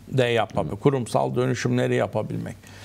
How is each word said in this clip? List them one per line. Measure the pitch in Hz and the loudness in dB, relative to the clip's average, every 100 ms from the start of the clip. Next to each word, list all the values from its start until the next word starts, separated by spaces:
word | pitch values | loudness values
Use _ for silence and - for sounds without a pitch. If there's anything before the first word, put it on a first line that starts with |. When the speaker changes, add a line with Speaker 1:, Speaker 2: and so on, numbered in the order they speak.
| - | -4
Speaker 1:
de | 131 | 0
yapabil-, | 120 113 101 104 76 | 2 2 0 -2 -4
Speaker 2:
Hı. | 104 | 2
Speaker 1:
kurumsal | 139 135 110 131 135 | 2 2 0 0 0
dönüşümleri | 127 127 117 123 123 127 | 0 0 0 0 2 2
yapabilmek. | 123 101 110 - 110 101 - - - | 0 0 -2 -4 -6 -8 -12 -16 -20